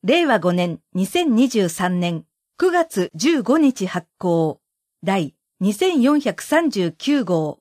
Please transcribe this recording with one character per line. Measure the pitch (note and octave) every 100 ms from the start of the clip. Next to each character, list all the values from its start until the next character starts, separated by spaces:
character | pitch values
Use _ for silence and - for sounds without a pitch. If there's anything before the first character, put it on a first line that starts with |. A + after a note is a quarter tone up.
令 | F#3+ D#4+ D#4+
和 | A3
五 | F3
年、 | F3+ F3 E3 _
二 | F#3 F#3+
千 | F4 E4+
二 | A3+ C4
十 | A3+ F3+
三 | - F#3 F3+
年、 | F3 E3 - _ _ _
九 | F#4
月 | F4 E4 - F3+ D#3+
十 | A#3+ D#4+
五 | G3 D4+
日 | C#4+ B3+ F#3
発 | F3+ - _
行。 | F3+ E3+ D#3+ - _ _ _ _
第 | E3 G3 D3 _ _ _
二 | F#3+
千 | G#3 F#4 E4
四 | A#3+ D4
百 | C#4+ -
三 | - D4+ E4
十 | G#3 F3
九 | - - C#4+
号。 | F#3+ E3+ D#3 -